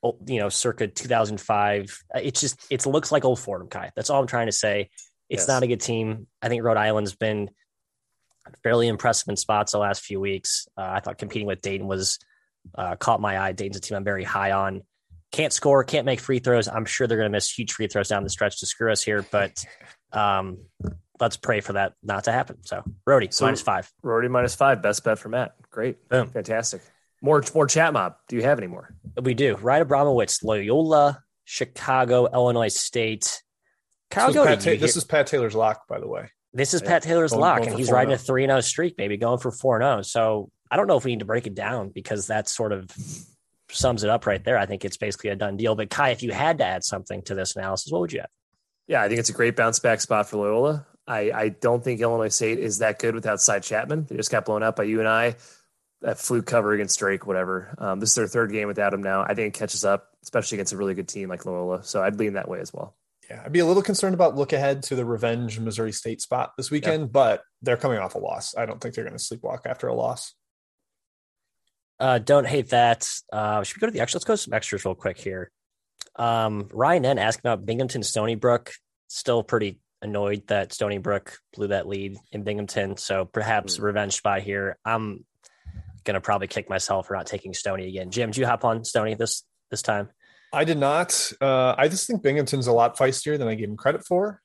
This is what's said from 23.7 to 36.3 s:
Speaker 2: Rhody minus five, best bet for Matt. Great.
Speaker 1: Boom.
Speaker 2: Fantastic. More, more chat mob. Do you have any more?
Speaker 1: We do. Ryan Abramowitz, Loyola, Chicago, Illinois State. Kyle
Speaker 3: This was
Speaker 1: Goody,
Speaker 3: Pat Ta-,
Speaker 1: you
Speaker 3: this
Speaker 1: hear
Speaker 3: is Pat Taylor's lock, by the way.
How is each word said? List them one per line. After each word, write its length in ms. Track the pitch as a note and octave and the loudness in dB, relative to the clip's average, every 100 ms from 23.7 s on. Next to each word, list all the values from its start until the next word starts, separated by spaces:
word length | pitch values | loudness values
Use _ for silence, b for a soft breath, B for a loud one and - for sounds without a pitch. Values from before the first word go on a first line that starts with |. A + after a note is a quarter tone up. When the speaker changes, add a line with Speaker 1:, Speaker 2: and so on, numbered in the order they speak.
| F#2+ F#2 _ | -2 -2 _
Speaker 2:
Rhody 260 | C3+ A2+ B2 | -2 0 2
minus 260 | B2+ B2 | 2 0
five, 280 | - C#3 B2 | 2 2 4
best 220 | G#2 G#2 | 2 0
bet 140 | - G#2+ | 0 -2
for 100 | G#2+ | -2
Matt. 240 | A#2+ B2 _ _ | -4 -4 _ _
Great. 380 | - A#2 B2 _ | -6 -6 -6 _
Speaker 1:
Boom. 200 | C3 B2 | 0 0
Speaker 2:
Fantastic. 520 | B2 G2 A2+ A#2 F#2 - _ _ _ | -4 -4 -2 -2 -8 -14 _ _ _
More, 200 | C#3 D3+ - | 2 4 4
more 120 | D#3+ C#3+ | 2 2
chat 260 | D#3 E3 | 4 4
mob. 220 | D3 F2+ - _ | 4 0 -4 _
Do 80 | A#2+ | -2
you 60 | |
have 160 | A#2+ C#3 | 2 2
any 80 | F#2+ | 0
more? 280 | F2 - - - - | -10 -16 -20 -12 -4
Speaker 1:
We 140 | B2+ | -2
do. 200 | A#2+ C#3 G2 | 2 2 2
Ryan 300 | A2 C#3+ D#3+ | 2 4 4
Abramowitz, 560 | C#3 D3 B2+ G#2 - | 4 4 4 2 0
Loyola, 800 | G#2+ G#2+ G2+ C3+ D#3+ D#3 C#3+ C#3+ _ _ | 0 0 2 2 6 6 6 2 _ _
Chicago, 840 | - - B2+ - - C3 B2+ B2 A#2+ | -14 -6 -6 -6 0 2 6 6 6
Illinois 420 | B2+ B2 A#2+ A2 | 4 4 4 2
State. 680 | - - B2 A2+ A2 - - _ _ _ _ _ _ _ | 0 -2 -2 -2 -2 -4 -6 _ _ _ _ _ _ _
Kyle 180 | - B3 | 2 4
Speaker 3:
This 80 | C4+ | 6
was 80 | |
Speaker 1:
Goody, 120 | C#4 - | 6 6
Speaker 3:
Pat 80 | |
Ta-, 60 | E3 | 4
Speaker 1:
you 60 | E3 | 4
Speaker 3:
this 160 | D3+ | 2
Speaker 1:
hear 40 | F3 | 2
Speaker 3:
is 60 | |
Pat 220 | - D#3 C3+ | 2 2 4
Taylor's 280 | D3 A#2 | 2 2
lock, 320 | G#2+ A2 G#2+ _ | 2 2 0 _
by 140 | - | -8
the 80 | A2 | -6
way. 220 | F#2 G#2+ | -8 -10